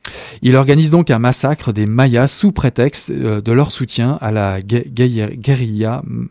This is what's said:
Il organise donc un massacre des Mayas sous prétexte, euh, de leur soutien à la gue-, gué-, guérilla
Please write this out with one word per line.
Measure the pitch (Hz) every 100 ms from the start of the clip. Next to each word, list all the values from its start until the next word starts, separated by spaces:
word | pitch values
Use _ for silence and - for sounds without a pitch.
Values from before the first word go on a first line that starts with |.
| - - - -
Il | 127 131
organise | 135 147 156
donc | 170 156
un | 113
massacre | 123 - 135 151 123
des | 104 104
Mayas | 117 135 117 139
sous | - 202
prétexte, | - 127 - 139 - -
euh, | 139 117 104
de | 110
leur | 120 147
soutien | - 123 - 123 156
à | 110
la | 107 98 95
gue-, | 98 120 139
gué-, | 120 127 113 104 123
guérilla | 135 131 117 104 110 131 - 117 120